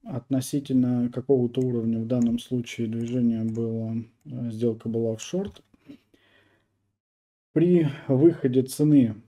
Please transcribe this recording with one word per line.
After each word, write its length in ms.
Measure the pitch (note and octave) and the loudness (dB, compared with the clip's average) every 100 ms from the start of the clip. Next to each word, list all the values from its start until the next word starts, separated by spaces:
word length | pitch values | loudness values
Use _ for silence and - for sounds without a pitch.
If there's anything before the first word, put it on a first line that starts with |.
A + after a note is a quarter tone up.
относительно 1080 | A#3 B2+ - C3+ C3 D3 C#3+ C3 B2 B2 A#2+ | -8 -10 -4 -4 -2 -6 0 2 2 0 -2
какого-то 500 | B2 B2 C3+ A#2+ A#2+ | -4 0 2 2 -2
уровня, 380 | B2+ A#2+ A2+ A2+ | -2 -2 -2 -2
в 80 | A2+ | -2
данном 320 | B2+ A#2 A#2+ | 0 0 0
случае 480 | - B2+ A#2 - A2+ | -4 -6 -6 -6 -6
движение 560 | A2+ A#2 B2 A#2+ A2+ | -4 -4 0 0 0
было, 520 | A2+ A2+ A2+ A2+ A2+ A2+ A#2 _ | -4 -4 -4 -4 -6 -6 -8 _
э, 240 | D3+ B2+ A#2+ | -14 -10 -8
сделка 400 | A2 A#2+ A2+ A#2+ | -2 -2 -2 -4
была 260 | A2+ A2+ | -2 -2
в 60 | A2+ | -4
шорт. 400 | - F3+ G3+ - _ _ - - _ _ _ _ _ _ _ _ _ _ _ _ _ _ _ | -6 -6 -6 -12 _ _ -20 -20 _ _ _ _ _ _ _ _ _ _ _ _ _ _ _
При 340 | - F3 F3+ D3+ - - | 2 4 4 2 -2 0
выходе 560 | C3 E3 E3 C3+ B2+ | 6 6 4 0 0
цены 520 | B2+ - D3+ D3 A#2 G#2 | 0 0 6 6 4 -2